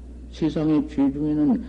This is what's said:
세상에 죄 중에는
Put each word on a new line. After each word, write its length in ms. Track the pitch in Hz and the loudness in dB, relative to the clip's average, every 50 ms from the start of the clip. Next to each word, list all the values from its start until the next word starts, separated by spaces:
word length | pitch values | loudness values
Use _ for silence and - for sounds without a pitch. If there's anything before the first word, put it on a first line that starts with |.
| - - - - - - | -16 -16 -16 -16 -16 -14
세상에 560 | - - 175 156 156 170 156 156 156 151 135 - | -6 -4 -2 -2 0 0 2 2 2 2 2 0
죄 240 | - 127 139 139 135 | 0 0 2 2 2
중에는 500 | 147 151 151 151 151 151 147 120 95 - | 0 -2 0 0 2 4 4 2 2 0